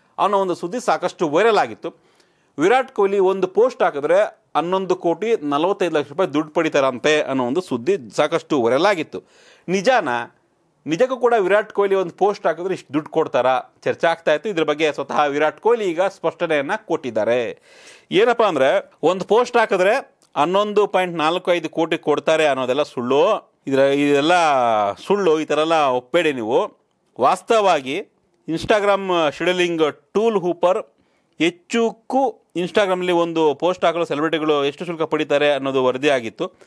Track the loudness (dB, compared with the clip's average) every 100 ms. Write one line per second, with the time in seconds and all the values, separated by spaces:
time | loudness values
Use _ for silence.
0 | _ -4 0 0 0 -4 -6 -6 -2 -2
1 | -4 -4 -2 2 2 2 0 -6 -14 -14
2 | _ _ _ _ _ 0 2 2 0 -2
3 | 0 2 0 0 -4 0 0 0 -2 -2
4 | 0 0 0 -4 _ -4 -2 -2 -2 -2
5 | -2 -2 -2 -2 -2 -2 0 0 -2 -2
6 | -2 -4 -2 -2 -2 -2 0 2 0 0
7 | 0 0 0 -2 -2 -2 -4 -4 -2 -4
8 | -4 -2 0 -2 -2 0 2 2 2 0
9 | -4 -12 -16 _ -20 _ -6 -2 2 0
10 | 0 -4 -6 _ _ _ _ _ -6 -2
11 | 0 0 2 2 2 0 0 -2 0 0
12 | -2 -2 -2 0 -4 -4 -4 -8 -6 -6
13 | -4 -2 0 0 0 0 -4 _ -6 -2
14 | -2 0 0 -2 -2 -2 -2 0 -2 -4
15 | -4 -2 0 0 -2 0 0 0 0 -2
16 | -4 -4 -6 -4 -2 -2 -2 -6 -4 -6
17 | -4 -2 0 0 -2 -8 _ -20 -20 -20
18 | -2 2 2 2 0 2 2 2 -2 _
19 | -2 -2 2 2 2 2 2 2 2 0
20 | -4 _ _ -2 0 0 0 0 0 0
21 | -2 -2 -2 0 0 -2 -2 -4 -2 -2
22 | -2 0 2 2 2 0 0 -2 -2 -4
23 | 0 2 2 0 -6 _ -2 2 4 2
24 | 2 2 4 4 4 2 2 2 0 -4
25 | -2 0 2 0 0 -2 0 2 0 -2
26 | -2 0 0 -2 -2 -2 -2 _ _ _
27 | _ -2 0 0 0 2 2 0 -2 -8
28 | -10 _ _ _ -8 -4 0 2 2 0
29 | 0 0 0 0 -2 0 0 0 0 -2
30 | _ -2 0 0 -2 0 0 0 -4 _
31 | _ _ _ -2 -2 -2 -4 -2 -2 -2
32 | -4 -2 -2 -4 _ -6 -2 0 0 0
33 | 0 0 0 0 0 0 -2 0 0 0
34 | -2 -2 -2 -2 0 0 -2 -4 -8 -6
35 | -2 -2 0 0 2 0 -2 0 0 0
36 | 0 0 -2 -8 -10 _